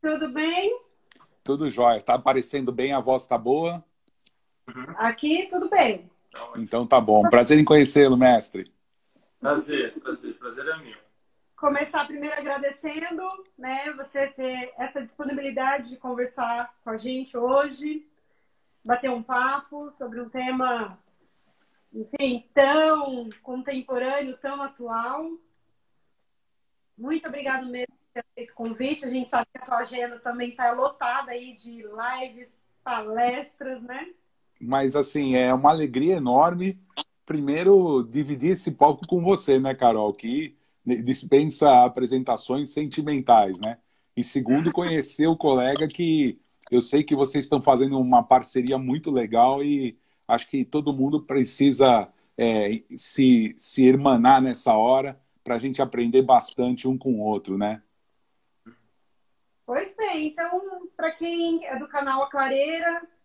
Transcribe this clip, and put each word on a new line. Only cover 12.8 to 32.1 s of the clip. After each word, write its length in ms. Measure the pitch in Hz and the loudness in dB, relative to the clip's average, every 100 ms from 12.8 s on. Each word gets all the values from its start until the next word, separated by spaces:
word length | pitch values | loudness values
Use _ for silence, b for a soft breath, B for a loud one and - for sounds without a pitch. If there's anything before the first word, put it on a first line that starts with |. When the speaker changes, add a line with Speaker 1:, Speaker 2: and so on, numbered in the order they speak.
| 320 302 330 330 370 381 - _ | -12 -10 -10 -10 -10 -14 -20 _
Speaker 1:
né, 340 | 254 269 294 | -10 -8 -10
você 360 | 277 269 277 277 | -12 -12 -6 -6
ter 440 | 269 262 254 247 - | -6 -8 -8 -12 -12
essa 260 | - 285 | -10 -10
disponibilidade 840 | 233 - 285 285 277 247 262 277 233 | -14 -12 -10 -8 -8 -4 -4 -4 -8
de 80 | 254 | -14
conversar 760 | 254 240 247 - 233 240 240 _ - | -12 -8 -8 -6 -6 -6 -8 _ -12
com 40 | |
a 60 | 220 | -10
gente 400 | 226 262 262 240 | -8 -8 -8 -6
hoje, 720 | 240 277 285 254 302 311 _ _ _ _ _ _ _ _ | 0 0 0 -6 -10 -10 _ _ _ _ _ _ _ _
bater 300 | 220 240 262 | -4 -4 -2
um 100 | 240 | -6
papo 720 | 226 247 262 269 - 294 294 | -4 -2 -2 -4 -8 -16 -16
sobre 300 | _ 247 226 | _ -14 -12
um 80 | 240 | -12
tema, 680 | 254 254 254 254 240 202 185 _ _ _ _ _ _ _ _ _ | -8 -6 -4 -2 -4 -8 -14 _ _ _ _ _ _ _ _ _
enfim, 520 | 220 220 285 277 240 _ | -14 -12 -4 -4 -4 _
tão 760 | - 277 302 311 311 277 254 226 - | 2 4 4 4 2 -2 -8 -12 -16
contemporâneo, 920 | - 254 262 262 254 247 254 285 269 254 | -14 -12 -10 -10 -6 -6 -2 -4 -6 -10
tão 240 | 269 277 | -10 -10
atual. 680 | 277 _ 240 226 233 285 330 330 _ _ _ _ _ _ _ _ _ _ _ _ _ _ _ _ | -12 _ -8 -6 -6 -8 -10 -14 _ _ _ _ _ _ _ _ _ _ _ _ _ _ _ _
Muito 300 | 247 311 311 | -6 -6 -6
obrigado 400 | 277 277 262 254 | -10 -6 -6 -8
mesmo 260 | 247 247 | -10 -12
por 200 | _ _ | _ _
ter 120 | 240 - | -16 -16
aceito 200 | - 233 | -18 -20
o 40 | - | -10
convite. 480 | 226 226 262 302 | -10 -6 -6 -6
A 60 | 262 | -6
gente 200 | 254 240 | -6 -2
sabe 180 | 247 233 | -4 -4
que 80 | 262 | -12
a 40 | 254 | -6
tua 140 | 240 | -6
agenda 380 | 240 247 240 233 | -6 -8 -8 -8
também 340 | 254 240 240 | -10 -8 -8
tá 200 | 240 240 | -2 -2
lotada 600 | 247 277 - 240 262 269 | 0 -2 -2 -4 -4 -6
aí 220 | 247 254 | -12 -14
de 300 | 226 240 233 | -20 -20 -20
lives, 720 | 214 214 240 | -18 -10 -8